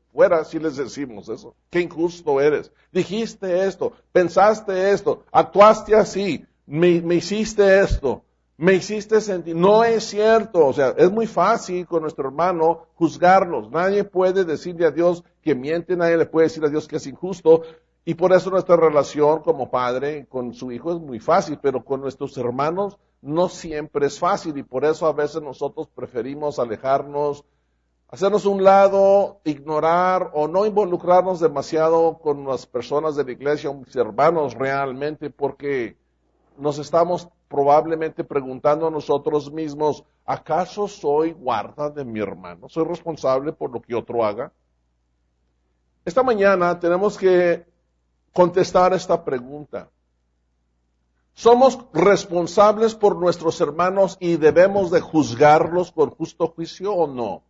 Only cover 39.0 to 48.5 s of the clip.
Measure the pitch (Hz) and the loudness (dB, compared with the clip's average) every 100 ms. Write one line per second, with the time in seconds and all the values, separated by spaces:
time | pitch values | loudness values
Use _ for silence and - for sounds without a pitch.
39 | 151 143 156 151 139 156 156 143 151 131 | -2 -2 -2 -4 -4 -8 -8 -4 -2 -4
40 | _ _ - 135 - 160 180 208 202 - | _ _ -8 -8 -4 -4 -4 -6 -8 -6
41 | 151 147 165 165 127 110 110 147 147 147 | -2 0 -2 -4 -6 -4 -6 -8 -8 -8
42 | 127 107 98 90 90 87 131 160 160 170 | -10 -6 -8 -8 -16 -18 -10 -6 -6 -6
43 | 165 151 135 131 143 - - - - 117 | -10 -6 -2 -2 -4 -8 -10 -10 -8 -8
44 | - 120 110 110 143 _ _ _ _ _ | -4 -4 -2 -4 -10 _ _ _ _ _
45 | _ _ _ _ _ _ _ _ _ _ | _ _ _ _ _ _ _ _ _ _
46 | 180 254 254 214 196 185 175 175 170 180 | -4 -2 0 2 2 2 0 0 0 0
47 | 202 202 185 180 175 170 - _ _ _ | -2 0 2 4 2 0 -6 _ _ _
48 | _ _ _ 185 175 | _ _ _ 2 2